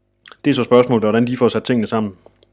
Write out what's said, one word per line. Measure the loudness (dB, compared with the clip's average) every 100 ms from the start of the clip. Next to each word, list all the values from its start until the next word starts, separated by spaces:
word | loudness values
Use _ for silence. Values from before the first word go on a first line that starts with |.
| _ _ -20 -6
Det | -2
er |
så | -2
spørgsmålet, | 2 4 4 0
hvordan | 0 0 0
de | 0
får | 0
sat | 0
tingene | -2 -2 -2
sammen. | -4 -6 -10 -20 _ _